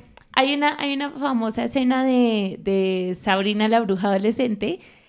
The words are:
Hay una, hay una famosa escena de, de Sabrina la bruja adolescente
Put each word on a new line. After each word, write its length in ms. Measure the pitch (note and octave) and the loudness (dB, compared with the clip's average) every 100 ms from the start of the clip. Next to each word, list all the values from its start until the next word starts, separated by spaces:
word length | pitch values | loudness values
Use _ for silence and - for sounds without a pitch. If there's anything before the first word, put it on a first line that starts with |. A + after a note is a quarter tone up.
| - - - | -20 -20 -4
Hay 220 | - C4 | 0 2
una, 240 | C#4+ D4 D4 | 2 0 0
hay 140 | C#4+ | -4
una 180 | C#4 C#4+ | -4 -6
famosa 540 | C#4 C#4 A#3+ A3 A3 A#3 | -4 -2 -2 -2 -2 -2
escena 400 | C4+ B3+ C4 C4 | 0 0 2 2
de, 520 | B3+ A#3+ G#3+ F#3+ - | 4 4 2 -2 -4
de 560 | G3 F#3+ F#3+ F#3 F3+ F3+ | -2 0 0 0 -4 -4
Sabrina 480 | G#3 G3 G3 G#3 A3 | 0 0 2 0 2
la 140 | A3+ | 2
bruja 260 | G#3 F#3 G3+ | 2 0 0
adolescente 720 | G3 G#3 A#3 B3 G3+ G#3 F#4 - - | 0 0 0 -2 -2 -4 -6 -10 -20